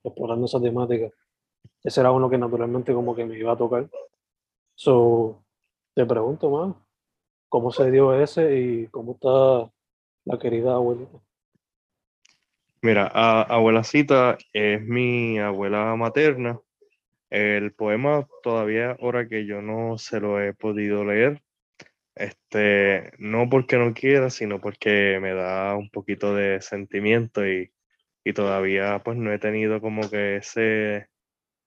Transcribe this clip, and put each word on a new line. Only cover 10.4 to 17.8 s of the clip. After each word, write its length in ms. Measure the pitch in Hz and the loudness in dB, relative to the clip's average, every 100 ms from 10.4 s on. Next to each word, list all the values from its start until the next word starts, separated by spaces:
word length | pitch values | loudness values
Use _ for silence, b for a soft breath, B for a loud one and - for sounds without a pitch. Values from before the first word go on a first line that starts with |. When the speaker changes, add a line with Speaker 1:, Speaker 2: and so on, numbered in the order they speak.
| 123 117 123 | -2 -2 0
Speaker 1:
abuelita? 440 | 123 120 120 131 - _ _ _ _ _ _ _ _ _ _ _ _ _ _ _ _ | 0 0 -2 -8 -20 _ _ _ _ _ _ _ _ _ _ _ _ _ _ _ _
Speaker 2:
Mira, 280 | 117 104 98 | 2 4 2
a-, 300 | 107 113 113 | 2 4 4
Abuelacita 960 | - 117 113 113 113 147 143 135 123 - - | 4 4 4 4 2 0 4 4 4 0 -6
es 300 | 107 104 107 | -2 0 -2
mi 560 | 110 120 123 120 117 110 | -2 -2 0 -2 -2 -2
abuela 560 | 104 98 98 104 110 113 | -4 -4 -2 -2 -2 -2
materna. 640 | 117 127 156 127 120 117 - _ _ _ _ _ _ | -2 2 2 0 -4 -8 -12 _ _ _ _ _ _
El 420 | 104 104 104 104 | -2 0 0 -4
poema 540 | - | -4